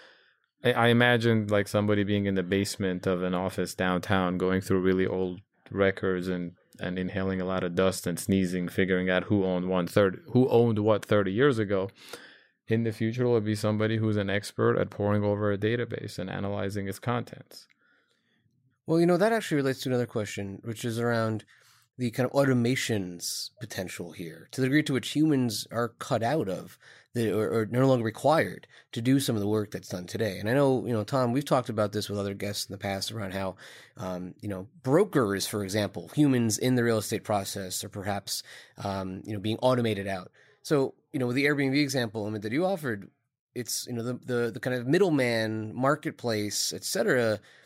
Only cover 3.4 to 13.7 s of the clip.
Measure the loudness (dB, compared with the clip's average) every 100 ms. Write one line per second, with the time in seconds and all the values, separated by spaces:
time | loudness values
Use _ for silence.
3.4 | -2 -2 -4 -2 0 0 0 0 0 0
4.4 | 0 0 2 2 4 2 2 -2 -4 -6
5.4 | -16 _ -6 2 2 2 0 -2 -2 -4
6.4 | -6 -12 _ -10 -6 -4 -4 -2 -2 -2
7.4 | -2 -2 -2 2 2 0 -4 -4 0 2
8.4 | 2 -2 -2 0 0 0 2 0 2 0
9.4 | 2 0 0 0 2 4 4 2 0 2
10.4 | 4 6 4 4 2 2 2 2 2 2
11.4 | 2 2 0 -2 -2 -8 -18 -18 -18 -20
12.4 | _ _ -2 0 0 -2 -2 0 2 2
13.4 | 2 0 0